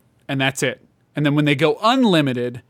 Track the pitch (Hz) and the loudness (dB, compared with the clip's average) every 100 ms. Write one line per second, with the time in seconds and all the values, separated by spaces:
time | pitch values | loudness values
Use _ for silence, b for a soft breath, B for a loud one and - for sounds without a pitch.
0 | _ _ - 139 135 - 135 - _ _ | _ _ -8 -2 -2 -2 -4 -4 _ _
1 | _ - 147 147 147 139 156 147 220 262 | _ -4 0 0 0 2 0 0 0 2
2 | 240 165 139 123 123 123 - | 2 2 0 -2 -6 -8 -16